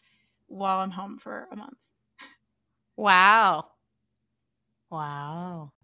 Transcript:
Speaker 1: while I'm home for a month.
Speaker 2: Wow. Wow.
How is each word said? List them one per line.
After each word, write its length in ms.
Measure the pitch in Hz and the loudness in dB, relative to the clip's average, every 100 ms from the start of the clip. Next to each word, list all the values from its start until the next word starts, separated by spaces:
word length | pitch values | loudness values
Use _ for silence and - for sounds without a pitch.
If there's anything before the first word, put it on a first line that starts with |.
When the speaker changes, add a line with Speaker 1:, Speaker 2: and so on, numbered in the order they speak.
| _ _ _ _ - | _ _ _ _ -20
Speaker 1:
while 340 | 196 196 190 | -6 -2 -2
I'm 100 | 190 | -4
home 260 | 180 196 - | -8 -14 -16
for 300 | - - 370 | -16 -16 -14
a 40 | 214 | -18
month. 220 | 226 262 _ _ _ - - _ _ _ _ _ _ - | -18 -20 _ _ _ -20 -20 _ _ _ _ _ _ -2
Speaker 2:
Wow. 720 | 202 180 190 226 202 160 - _ _ _ _ _ _ _ _ _ _ _ _ | 4 6 8 6 4 0 -6 _ _ _ _ _ _ _ _ _ _ _ _
Wow. 840 | 165 147 143 143 165 180 170 147 _ | -10 -10 -10 -10 -12 -12 -14 -16 _